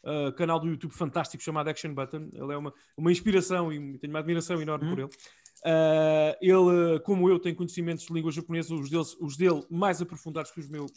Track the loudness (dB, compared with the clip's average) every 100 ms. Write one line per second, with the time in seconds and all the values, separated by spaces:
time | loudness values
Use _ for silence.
0 | -6 -4 -4 -2 0 0 -2 -6 -8 -6
1 | -4 -4 -4 -8 -6 -4 -4 -6 -8 -8
2 | -8 -10 -12 -12 -8 -8 -10 -14 _ -2
3 | 2 2 4 2 2 -2 -2 -4 -10 -10
4 | -8 -6 -2 -2 -2 -4 -2 -4 -2 -4
5 | -6 -12 -20 _ -20 _ 0 4 4 4
6 | 4 4 2 2 6 8 8 6 4 2
7 | 2 4 4 4 2 -4 -6 -4 -4 -4
8 | -4 -4 -2 -4 -6 -6 -4 -6 -2 -2
9 | -4 -6 -8 2 2 2 -2 0 0 0
10 | -6 -10 -10 -8 -8 -12 -12 -10 -12